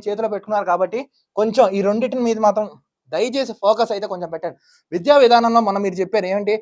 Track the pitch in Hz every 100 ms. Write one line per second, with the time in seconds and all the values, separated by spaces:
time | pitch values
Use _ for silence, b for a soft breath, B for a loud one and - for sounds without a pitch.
0 | 208 208 226 202 - 208 190 175 185 226
1 | 269 _ _ - 220 220 208 196 196 220
2 | 240 254 233 220 214 202 208 147 _ _
3 | - 160 247 269 254 220 202 214 220 202
4 | 196 185 165 160 165 139 b b b 180
5 | 175 285 240 233 233 233 208 196 202 180
6 | 185 214 185 202 208 220